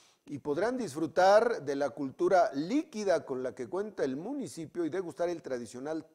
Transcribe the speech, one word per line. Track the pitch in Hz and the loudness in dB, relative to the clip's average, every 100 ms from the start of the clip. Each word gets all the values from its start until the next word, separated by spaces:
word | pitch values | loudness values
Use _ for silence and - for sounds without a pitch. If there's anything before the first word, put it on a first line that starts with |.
| _ _ - | _ _ -14
y | 143 | -10
podrán | 147 147 220 254 | -4 0 0 -2
disfrutar | 196 143 160 - 190 214 233 185 139 | -4 -4 -2 6 8 8 6 -2 -4
de | 139 | -2
la | 143 | -2
cultura | - 135 - 175 185 151 | -4 -8 0 4 6 4
líquida | 139 165 277 320 214 196 160 - | 0 -2 -2 -2 -4 0 0 0
con | 127 | -6
la | 127 | -6
que | 110 120 | -8 -6
cuenta | 180 214 - 147 | -6 -6 -4 -4
el | 131 | -2
municipio | 196 285 170 165 156 175 160 | -6 -8 -8 -10 -10 -4 -4
y | |
degustar | 175 175 147 175 | -4 -6 -4 -4
el | 165 | -4
tradicional | 131 127 117 123 143 160 151 | -6 -6 -6 -10 -6 -8 -8